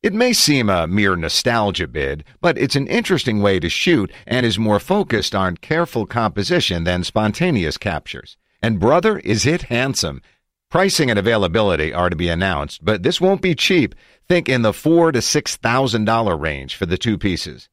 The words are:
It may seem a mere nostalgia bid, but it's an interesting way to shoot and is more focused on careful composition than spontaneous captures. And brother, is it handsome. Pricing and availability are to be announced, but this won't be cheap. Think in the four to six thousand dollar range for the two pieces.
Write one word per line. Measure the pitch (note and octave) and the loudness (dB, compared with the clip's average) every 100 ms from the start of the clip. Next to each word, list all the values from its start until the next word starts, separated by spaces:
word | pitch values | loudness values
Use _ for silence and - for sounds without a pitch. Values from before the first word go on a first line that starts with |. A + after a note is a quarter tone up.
It | G#3 | -2
may | G#3 B3 | 2 2
seem | A#3 - C#3 A2 | 2 2 2 2
a | F#2 E2 | 0 0
mere | G2 G2+ F2+ | 2 2 0
nostalgia | D#2+ - - A#2 G#2 F2+ D2+ | -2 -2 0 2 0 -2 -6
bid, | A#1+ C#2 D2 - _ | -4 -4 -6 -12 _
but | F3 - | -2 0
it's | C#3 C#3 | 0 -2
an | C#3 | -2
interesting | A#3+ A3 F3 B2+ G#2+ | -2 0 -2 0 2
way | G2+ F#2+ | 2 2
to | E2+ | 0
shoot | - - D#3 F#2+ - - | -2 2 2 0 -8 -4
and | B2+ | 0
is | A#2+ A2 | 0 0
more | A2 G#2 | 2 0
focused | - G3+ E3+ A2 F#2+ | 2 0 0 -2 -2
on | G2+ F#2 E2+ | -2 -2 -4
careful | - D#3 E3+ A#2+ | -4 -2 -2 -4
composition | G2+ A#2+ A2 G2+ F#2+ F3+ - F2 | -4 -2 -2 -2 0 0 0 -2
than | E2+ F2+ | 0 -2
spontaneous | F2 - G#2+ G2+ F3+ C3 D#2+ - | -2 0 0 0 0 0 -2 -4
captures. | G#2 D#2 - - - - _ _ | -6 -6 -8 -16 -16 -20 _ _
And | A2+ G#2+ | -2 2
brother, | G2+ D#3+ G3+ G#3 | 4 4 2 -2
is | - G#2+ A#2 | -2 0 0
it | F3 | 0
handsome. | - A#2 C3 B2+ E2 C2+ _ _ _ _ _ | -2 -2 -2 -2 -6 -8 _ _ _ _ _
Pricing | E3+ F#3+ - C3+ | 0 2 2 2
and | G#2 | 2
availability | G2 A2+ F#2 G2 G#2 E2 D#2 | 2 2 2 2 2 0 -2
are | D2 F2+ | 0 -2
to | |
be | E2 F2 | 0 -2
announced, | E2 F#2+ D#2+ D2 - | 0 0 -2 -6 -6
but | D#2+ G#2+ | -2 0
this | G#2 F3 | 0 0
won't | F3+ G3 | 0 2
be | F#3 | 0
cheap. | E3 - F#3 A#2 - _ _ _ | 0 2 2 0 -4 _ _ _
Think | F3+ - | 0 2
in | C3 | 2
the | A2+ | 2
four | G2 D#3 E3 E3 | 0 2 4 4
to | C3 | 2
six | - D3+ - - | 0 -2 -2 -4
thousand | A2+ B2 C3+ A2 | 0 2 2 0
dollar | G#2+ A2+ A2 E2 | 0 0 0 -2
range | D#2 C#2+ C2+ - | -4 -6 -10 -6
for | |
the | F2+ F#2 | -4 -2
two | B2 G2 | -2 -2
pieces. | G2+ E2+ - B1+ - | -2 -4 -8 -14 -20